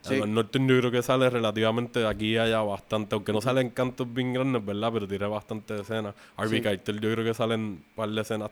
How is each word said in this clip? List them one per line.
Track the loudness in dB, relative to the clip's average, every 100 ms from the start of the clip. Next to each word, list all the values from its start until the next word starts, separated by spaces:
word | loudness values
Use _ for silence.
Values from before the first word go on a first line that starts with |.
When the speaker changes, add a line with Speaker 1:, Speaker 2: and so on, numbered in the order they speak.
Speaker 1:
Sí. | 0
Speaker 2:
Edward | 0 2
Norton | 0 2 2 6
yo | 6
creo | 4
que | 0
sale | 2 4 4
relativamente | 2 0 2 2 2 -2 0
de | 0
aquí | 0 0
y | 2
allá | 2 2
bastante, | 0 -4 -2 -4 0
aunque | -2 0
no | 0
Speaker 1:
Ujú. | 2
Speaker 2:
salen | 0 0
cantos | 0 -2 -2 -4
bien | -2 -2
grandes, | 0 0 0
¿verdad? | -2 -2 0
Pero | -2 -2
tiene | -4 -2
bastante | -4 -6 -10 -6 -8
escenas. | -4 -4 -4 -10 -18 -4
Harvey | 0 0
Speaker 1:
Sí. |
Speaker 2:
Keitel | 0 -2 -4 -2
yo | 0
creo | 0
que | 0
salen | 0 0 0
un | -2 -8 -12
par | -6 -4
de | -2
escenas | -2 -4 -6